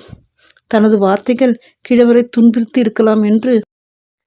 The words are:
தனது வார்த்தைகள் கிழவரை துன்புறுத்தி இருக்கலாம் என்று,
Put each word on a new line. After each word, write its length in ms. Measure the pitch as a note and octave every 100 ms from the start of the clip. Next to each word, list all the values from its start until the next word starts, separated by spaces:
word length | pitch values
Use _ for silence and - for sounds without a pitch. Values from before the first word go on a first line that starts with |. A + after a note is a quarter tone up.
| - - _ _ _ _ -
தனது 260 | A3 G#3+ G#3+
வார்த்தைகள் 560 | G3 G3+ - A#3+ B3+ A#3 _ _
கிழவரை 380 | - A#3+ A#3+ A#3+ A#3+
துன்புறுத்தி 520 | - A#3 A3+ A3+ B3+
இருக்கலாம் 420 | A#3 - A3 G#3+
என்று, 300 | G#3 A3 B3 A#3 - _ _ _ _ _